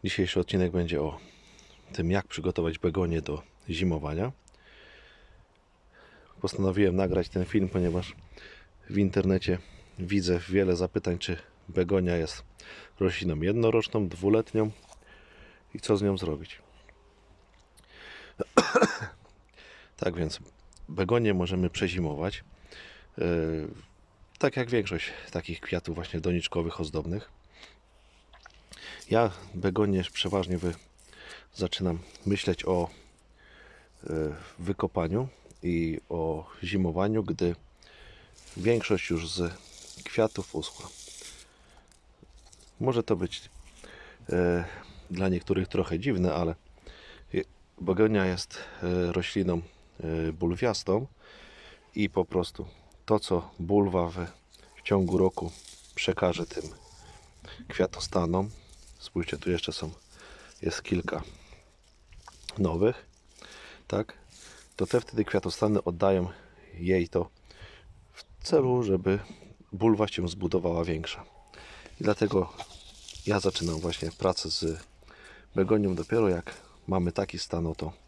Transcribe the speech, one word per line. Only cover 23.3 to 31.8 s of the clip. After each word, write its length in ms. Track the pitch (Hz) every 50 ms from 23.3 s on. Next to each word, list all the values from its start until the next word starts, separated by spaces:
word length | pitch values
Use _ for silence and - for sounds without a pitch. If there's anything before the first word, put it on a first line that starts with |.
| 85 85 80 80 80 80 78 - - - - - - _ - _ _ _ - _ _ -
tak 180 | - 139 -
jak 140 | 135 123 117
większość 420 | 123 117 98 98 90 80 - - - - - -
takich 300 | - 85 - - 82 -
kwiatów 340 | - - - 87 - - 80
właśnie 260 | 85 82 - - 82
doniczkowych, 600 | 78 90 87 87 - - - 87 82 82 - -
ozdobnych. 500 | 82 76 76 78 71 80 87 107 - - - - _ _ _ - - - - _ _ _ _ _ _ _ _ _ _ _ - - - - - - _ _ - - - - - - - -
Ja 200 | - 113 117 104 90 - - - -
begonię 500 | 90 90 98 92 107 104 101 98 95 92 -
przeważnie 460 | - - - 92 98 98 90 87 90 85
wy-, 160 | 90 87 85 - - - _ - - - - - - - - - - _ _
zaczynam 440 | - 95 87 - -